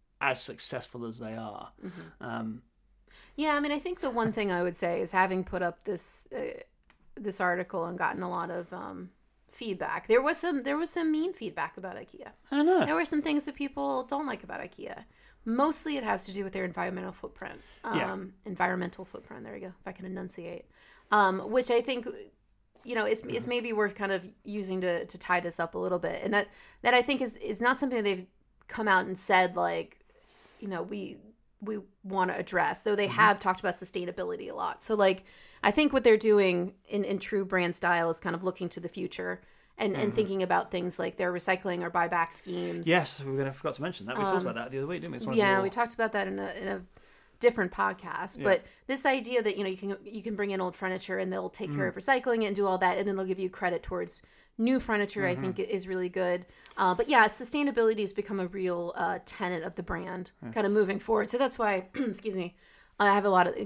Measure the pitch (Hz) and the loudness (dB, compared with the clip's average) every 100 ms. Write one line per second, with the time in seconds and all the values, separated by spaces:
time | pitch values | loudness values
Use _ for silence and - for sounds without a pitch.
0 | _ - 139 131 - 117 - 131 - 123 | _ -4 -2 -2 -6 -8 -8 -8 -8 -10
1 | 117 113 110 113 110 104 - - 185 175 | -10 -8 -10 -8 -10 -10 -14 -14 -14 -14
2 | 165 - 120 117 110 113 _ _ _ _ | -18 -14 -8 -6 -6 -8 _ _ _ _
3 | _ - - - 302 294 285 294 359 359 | _ -20 -18 -4 0 0 0 -2 -4 -4
4 | 277 233 226 220 202 175 180 175 175 175 | -4 0 0 0 0 0 0 0 -2 -2
5 | 180 185 190 185 180 180 175 175 - 175 | 0 2 4 2 -2 -2 -2 -4 -6 -6
6 | - - - - - - - _ _ _ | -6 -12 -10 -8 -8 -8 -16 _ _ _
7 | - - 202 185 180 175 185 190 170 175 | -20 -10 -8 0 0 0 -2 -4 -4 -2
8 | 175 - 180 180 170 175 170 180 196 185 | -2 -2 -4 -4 -4 -6 -8 -10 -10 -12
9 | 180 _ _ _ _ - 233 185 - - | -14 _ _ _ _ -10 -6 -4 -4 -4
10 | - 233 285 320 349 285 262 294 330 349 | 4 4 4 0 0 -2 0 -2 -2 0
11 | 320 311 349 - 214 165 143 - 185 180 | 0 2 0 -4 -8 -6 -6 -6 -12 -12
12 | - - - - - 285 311 370 285 320 | -14 -16 -18 -18 -4 4 6 6 4 2
13 | 320 302 311 294 294 - 285 277 277 262 | 2 0 2 0 -2 -6 -6 -2 -2 -2
14 | 254 277 285 214 180 180 180 - 190 202 | -2 -4 -4 -6 -8 -10 -10 -12 -12 -12
15 | 220 _ - _ 226 233 294 302 311 277 | -16 _ -20 _ -4 2 2 2 -2 -2
16 | 220 196 196 190 190 190 185 175 175 180 | -2 -2 -4 -6 -6 -4 -4 -4 -4 -4
17 | 185 - - - 185 - - - - 185 | -8 -10 -14 -14 -14 -14 -20 -14 -4 -2
18 | 190 190 190 - 214 180 180 180 180 - | -2 -4 -10 -14 -12 -2 0 0 -4 -8
19 | 185 - - - 113 - 185 180 190 180 | -16 -16 -16 -16 -14 -12 -14 -14 -16 -12
20 | 185 185 180 - 170 - - _ - - | -10 -10 -10 -10 -12 -12 -16 _ -20 -20
21 | - 208 196 190 202 247 247 240 240 247 | 2 6 6 4 2 2 4 2 4 -2
22 | 233 - 101 _ _ _ _ _ - 240 | -4 -10 -14 _ _ _ _ _ -6 -2
23 | 208 220 247 240 240 240 233 214 202 202 | 2 0 -2 -4 -2 -2 -2 0 0 0
24 | 196 190 190 - - 208 190 185 180 170 | -2 -2 -4 -18 -10 -8 -4 -2 0 -2
25 | 170 180 - 180 175 170 170 180 185 180 | -4 -10 0 0 0 -2 -4 -2 -2 -2
26 | 170 - 190 202 202 - - - 233 247 | -2 -4 0 0 0 -8 -20 -2 4 4
27 | 240 262 247 - - 196 240 269 277 247 | 4 0 0 -4 -6 0 2 2 0 0
28 | 202 185 180 _ _ _ _ - 214 185 | 0 -2 -6 _ _ _ _ -4 4 4
29 | - 185 - 185 180 175 175 170 165 - | 4 -4 4 6 6 2 0 0 -4 -12
30 | _ _ _ - - - 202 175 180 208 | _ _ _ -20 -20 -14 -8 -6 -6 -8
31 | 190 - 214 _ _ _ 208 214 - _ | -10 -12 -20 _ _ _ -8 -8 -10 _
32 | 190 190 185 190 180 180 160 180 214 208 | -6 0 2 0 -2 0 0 0 0 2
33 | 202 220 214 202 190 185 190 175 180 185 | 2 6 6 6 2 0 -2 -2 -4 -4
34 | 175 180 180 180 185 - 180 - - 214 | -4 -4 -4 -6 -8 -6 -6 -6 -2 4
35 | 196 185 - - - - - 208 294 269 | 6 4 -4 -20 -20 0 2 6 6 6
36 | 233 214 226 208 190 175 185 - - 208 | 8 8 8 6 6 4 0 -6 -6 -2
37 | 196 196 - 208 190 185 175 175 180 175 | 0 -2 -2 -2 0 2 2 0 2 4
38 | 165 160 175 170 185 180 175 - 170 196 | 2 0 -2 -2 -2 -4 -6 -6 -10 -6
39 | 180 - 180 180 - - _ - 214 180 | -8 -6 -6 -6 -10 -20 _ -4 -2 0
40 | 214 220 202 190 180 180 - 180 180 - | 0 0 0 0 2 2 0 -4 -4 -4
41 | 180 - 180 180 - 185 190 175 170 175 | -6 -2 -2 -2 0 0 0 -4 -2 0
42 | 175 175 165 - 190 175 175 170 165 175 | 2 2 -2 -4 -6 -6 -4 -4 2 2
43 | 147 - 135 135 135 135 160 123 165 180 | 2 -6 -4 -2 -2 -2 -6 -4 -6 -8
44 | 208 247 196 185 180 113 123 135 143 175 | -6 -2 0 0 0 -6 -6 -6 -4 -6
45 | 165 123 - 226 202 190 190 240 233 - | -6 -6 -2 2 4 4 2 0 -2 0
46 | 220 214 190 196 196 190 190 196 185 - | -2 0 -2 -4 -6 -6 -6 -8 -10 -20
47 | - - _ - 240 233 180 - 196 185 | -20 -20 _ 4 4 4 -2 0 -2 -2
48 | 175 147 185 - 147 185 - - - 269 | -8 -8 -8 -2 2 2 2 -20 -4 0
49 | 277 262 226 247 208 196 196 190 196 196 | 2 2 0 0 0 0 -2 -4 -6 -8
50 | 208 214 226 208 202 190 180 170 190 185 | -8 -10 -8 -4 -2 0 -2 -4 -4 -4
51 | - 190 185 190 185 - 185 147 180 190 | -4 -4 -2 -2 -6 -6 -6 -2 -2 -2
52 | 226 262 262 233 208 202 202 185 185 190 | 2 2 4 0 0 2 2 4 4 2
53 | 196 190 190 190 185 - 180 170 - 180 | 0 -2 -2 -2 -4 -2 -2 -2 -4 -6
54 | 175 - - _ _ - 226 262 247 208 | -6 -10 -16 _ _ -2 2 2 2 0
55 | 202 208 190 180 185 185 214 196 180 185 | 0 0 0 0 -2 -2 -2 -4 -4 -4
56 | 180 185 180 180 180 - - - 190 - | -2 0 0 0 -4 -20 -16 0 2 4
57 | 262 262 214 - 240 294 285 233 226 214 | 6 8 8 6 0 0 0 4 2 4
58 | 196 208 202 196 180 190 180 175 175 - | -2 -4 -4 -4 -4 -2 -2 -2 -4 -2
59 | 180 180 - - 185 175 170 - 175 170 | -2 -2 -8 -6 -4 -2 -6 -8 -6 -6
60 | 151 185 180 _ 117 226 202 208 190 202 | -6 -8 -10 _ -8 0 4 6 4 2
61 | - 220 208 247 269 254 214 190 185 - | 2 2 2 0 0 2 0 0 -4 -4
62 | 247 185 220 190 175 - _ - _ - | -4 -2 -6 -4 -6 -8 _ -20 _ 2
63 | 202 202 196 185 175 - | 4 6 6 6 4 2